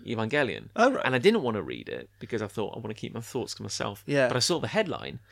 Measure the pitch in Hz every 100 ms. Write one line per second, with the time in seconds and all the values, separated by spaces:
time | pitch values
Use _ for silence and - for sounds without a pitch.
0 | - 113 110 147 127 69 - - 240 262
1 | 131 131 175 220 123 107 71 60 - 60
2 | - _ - 113 104 - 104 - 113 107
3 | 120 113 117 131 104 - 107 - 120 101
4 | - 143 127 123 120 165 120 202 196 90
5 | 69 127 -